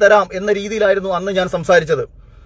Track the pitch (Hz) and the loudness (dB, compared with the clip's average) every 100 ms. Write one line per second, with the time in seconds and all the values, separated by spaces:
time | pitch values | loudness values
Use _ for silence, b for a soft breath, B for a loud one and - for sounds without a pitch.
0 | 202 208 185 185 208 202 202 220 208 196 | 4 4 2 -4 -4 -4 -4 -2 0 0
1 | 190 180 190 185 180 180 160 175 160 147 | -2 -4 -4 -4 -2 -2 2 2 2 -2
2 | 117 - b b | -6 -14 b b